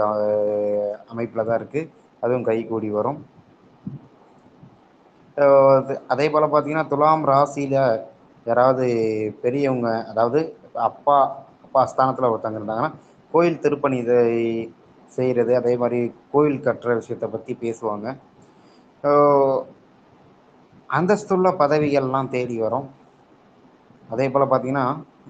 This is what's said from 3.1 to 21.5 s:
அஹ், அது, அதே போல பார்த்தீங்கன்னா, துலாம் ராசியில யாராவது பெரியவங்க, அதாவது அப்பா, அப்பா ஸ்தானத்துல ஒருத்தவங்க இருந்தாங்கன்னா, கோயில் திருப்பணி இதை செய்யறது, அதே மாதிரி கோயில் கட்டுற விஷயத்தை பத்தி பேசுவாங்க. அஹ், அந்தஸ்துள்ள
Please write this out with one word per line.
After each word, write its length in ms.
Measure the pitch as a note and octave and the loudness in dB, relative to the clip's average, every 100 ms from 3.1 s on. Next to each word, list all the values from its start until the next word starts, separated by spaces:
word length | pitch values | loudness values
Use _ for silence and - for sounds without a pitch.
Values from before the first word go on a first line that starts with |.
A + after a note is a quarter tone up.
| D3+ - _ _ _ _ _ - - - _ _ _ _ _ - _ _ _ _ _ _ - | -6 -12 _ _ _ _ _ -16 -16 -20 _ _ _ _ _ -20 _ _ _ _ _ _ 2
அஹ், 340 | C#3+ C#3 C3+ | 6 8 8
அது, 200 | C3+ C3 - - | 6 2 -6 -4
அதே 220 | B2+ D3+ | -2 0
போல 160 | D3+ D3+ | 2 2
பார்த்தீங்கன்னா, 420 | D3 C#3+ D#3 C#3 | 0 0 -4 -2
துலாம் 380 | C#3+ D3+ D#3 C#3+ | 2 4 4 4
ராசியில 520 | C3+ C#3+ D3 C#3 C3+ C3 A2 - - _ _ - | 2 2 -2 -2 0 2 0 -4 -20 _ _ 0
யாராவது 400 | A#2 B2+ B2+ B2+ A#2 A2 A2 G#2+ G#2+ | 4 4 4 0 0 0 -2 -4 -4
பெரியவங்க, 640 | B2 C3+ C#3+ B2+ A#2+ A2+ A2 | -4 -2 -2 -2 -2 -4 -4
அதாவது 320 | G#2+ A#2 C#3 D#3+ - - - | -2 0 0 -2 -10 -14 -4
அப்பா, 380 | A2+ - - C#3+ C3 - - _ | -4 -2 2 4 2 -2 -18 _
அப்பா 200 | - C3+ B2+ | -4 0 0
ஸ்தானத்துல 440 | - C3+ B2+ B2+ | 2 0 0 -2
ஒருத்தவங்க 300 | A2 A2+ A2 | -2 -4 -8
இருந்தாங்கன்னா, 320 | G#2 A2 D3+ - _ _ _ | -6 -4 -6 -8 _ _ _
கோயில் 260 | D#3 E3+ D#3+ | 0 2 0
திருப்பணி 380 | D3+ C#3+ C#3 C3 | -2 0 -2 -2
இதை 220 | A#2 B2 A#2 A#2 A#2 A2+ A2+ - _ _ _ | 0 2 2 0 -2 -4 -8 -14 _ _ _
செய்யறது, 480 | - B2+ A#2+ A2+ B2 | -4 -2 0 2 2
அதே 220 | A#2+ B2 | 2 0
மாதிரி 220 | A#2+ A#2+ A#2+ - _ | 0 -2 -4 -6 _
கோயில் 340 | C#3+ D3+ C3+ | 0 2 0
கட்டுற 320 | B2 A2 A#2 A#2 | -2 -4 -2 -4
விஷயத்தை 340 | - G#2 A2 | -4 -8 -6
பத்தி 240 | A2 - | -8 -10
பேசுவாங்க. 540 | A#2+ A#2 A2 A2+ G#2 A2 C3+ _ _ _ _ _ _ _ _ | -8 -8 -6 -6 -8 -10 -12 _ _ _ _ _ _ _ _
அஹ், 560 | C#3+ D3 D3 C#3+ C#3 C3 - - _ _ _ _ _ _ _ _ _ _ - | 0 4 4 4 2 0 -6 -16 _ _ _ _ _ _ _ _ _ _ -6
அந்தஸ்துள்ள 600 | C#3 F3+ G3+ - F#3 F#3 | -2 0 0 0 0 2